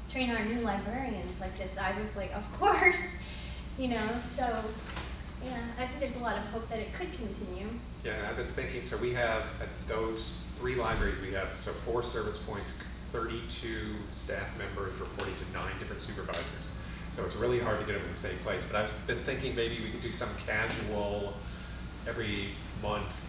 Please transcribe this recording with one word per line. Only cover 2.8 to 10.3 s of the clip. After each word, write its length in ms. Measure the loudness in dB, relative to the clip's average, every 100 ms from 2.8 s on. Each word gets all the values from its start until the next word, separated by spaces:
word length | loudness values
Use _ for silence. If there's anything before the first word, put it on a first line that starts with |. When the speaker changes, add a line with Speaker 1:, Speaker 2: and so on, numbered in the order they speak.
| 8 8 2 -2
Speaker 1:
<laughs> 40 | -6 -6 -6 -6 -6 0
You 100 | 2
know, 200 | 4 2 2 0 0
so, 280 | 2 2 0 -4 -4 -4 -4 -6 -6 -6 -4
yeah, 140 | -2 -2 -2
I 80 | -2
think 140 | 0
there's 160 | 0 0
a 40 |
lot 160 | 2 2
of 100 | 0
hope 220 | -4 -2
that 100 | -2
it 120 | -2 -2
could 180 | -2
continue. 560 | -2 -4 -4 -4 -4 -4 -4 -6 -6
Speaker 2:
Yeah, 100 | -2
and 120 | -2 0
I've 100 | -2
been 120 | -2
thinking, 300 | -2 -2 -2
so 140 | -2 0
we 160 | 2
have, 300 | 4 4 4 0 -4
at 80 | -6 -4 -2
those 460 | 0 2 0 -2